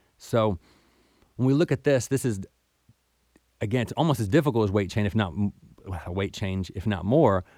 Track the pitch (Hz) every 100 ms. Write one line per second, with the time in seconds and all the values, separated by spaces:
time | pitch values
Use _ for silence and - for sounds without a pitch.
0 | _ _ - 117 110 92 - _ _ _
1 | _ _ _ - 127 139 170 139 - 135
2 | - 135 127 101 95 _ _ _ _ _
3 | _ _ _ _ _ _ 110 127 - -
4 | 160 135 104 139 147 117 107 101 95 110
5 | 104 110 95 80 101 - - - 95 85
6 | - 90 98 - 98 95 92 - 107 95
7 | 90 139 139 95 -